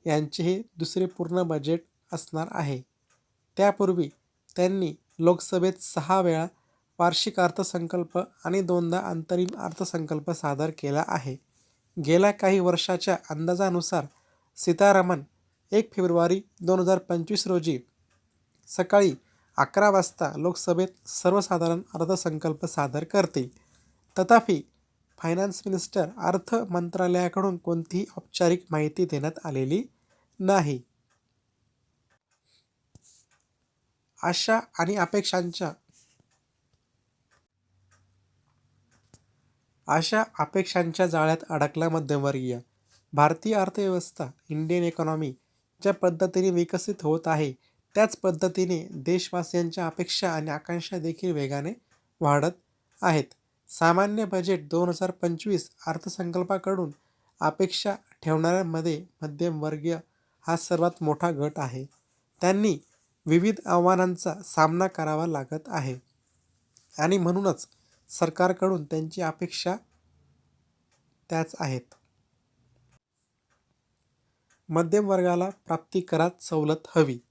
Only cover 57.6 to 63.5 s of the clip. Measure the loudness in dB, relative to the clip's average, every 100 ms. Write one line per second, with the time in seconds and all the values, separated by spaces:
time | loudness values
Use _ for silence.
57.6 | -2 0 -4 -6 _ _ -2 0 2 0
58.6 | -2 -4 -4 -4 -8 _ -12 -4 -4 -2
59.6 | -6 -4 -4 -6 -8 _ _ _ -4 -4
60.6 | 0 0 0 0 -2 0 0 0 -4 -4
61.6 | -8 -8 -14 _ _ _ _ _ 2 4
62.6 | 2 0 _ _ _ _ 2 4 4